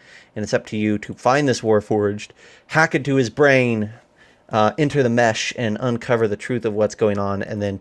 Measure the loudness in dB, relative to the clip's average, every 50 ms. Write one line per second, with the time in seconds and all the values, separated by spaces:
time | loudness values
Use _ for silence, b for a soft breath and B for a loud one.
0 | B B B B B B B -8 -4 -2 -2 -4 -4 -4 -4 -2 0 0 0 -2
1 | -4 -10 -12 -2 0 2 2 2 2 0 0 0 0 2 2 2 2 0 0 0
2 | 0 0 -2 -6 -10 -16 B B B B B B B -2 0 2 2 2 0 -2
3 | -2 0 0 0 0 0 2 2 4 6 6 4 4 2 0 -2 -4 -6 -8 -14
4 | _ _ b b b b b b b _ 0 2 2 2 2 0 -2 0 0 0
5 | 0 2 2 2 2 2 2 0 -4 -6 -6 -4 -4 -4 -2 -2 -2 -2 -4 -4
6 | -2 0 0 2 2 0 -2 -4 -4 -4 -4 -2 -2 -2 0 0 0 0 0 0
7 | 0 0 0 0 -2 -2 -2 -4 -4 -6 -6 -4 -4 -4 -4 -6